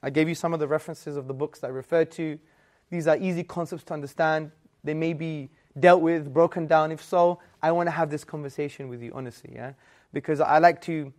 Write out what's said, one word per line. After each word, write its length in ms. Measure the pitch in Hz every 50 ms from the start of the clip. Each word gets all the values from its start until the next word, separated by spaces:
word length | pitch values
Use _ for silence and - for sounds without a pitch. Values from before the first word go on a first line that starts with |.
I 80 | - 135
gave 200 | 139 151 156 160
you 60 | 170
some 180 | - - 165 165
of 80 | 160
the 60 | 151
references 500 | 135 151 156 - - 160 - - 156 147
of 100 | 143 131
the 60 | 131 139
books 260 | 131 147 151 - -
that 80 | -
I 40 | 147
referred 380 | 131 131 127 _ 170 165 165 160
to. 280 | 160 - 165 156 147 156 _ _ _ _ _ _ _ _ _ _
These 160 | 175 175 156
are 100 | 160 156
easy 260 | 151 185 185 180 165 175
concepts 400 | - - 175 170 151 185 160 -
to 80 | - 170
understand. 580 | 151 143 139 - - 165 156 156 156 156 147 _ _ _ _ _ _ -
They 80 | 147 156
may 180 | 156 160 165
be 380 | 165 147 165 165 160 151 135 135 _ _ _ _ _ 139
dealt 220 | 156 180 175 185
with, 320 | 160 165 170 160 151 139 131
broken 340 | 156 165 165 - 180 165
down. 240 | 151 165 156 156 156
If 120 | 160 151 -
so, 360 | - - 180 175 175 180 175 - _ _ _
I 100 | - 160
want 160 | 170 170 175
to 40 | 170
have 180 | 151 160 165 151
this 140 | 147 147 -
conversation 640 | - - 151 147 139 131 - 147 143 - - 139
with 140 | 131 120 120
you, 100 | 120 117 -
honestly, 380 | 135 131 123 110 - _ - 123
yeah? 200 | 120 120 131 135 _ _ _ _ _ _ _ -
Because 260 | 139 - - 156 143
I 200 | 151 - 151 156
like 220 | 165 175 160 - -
to 300 | - 165 156 147 139 135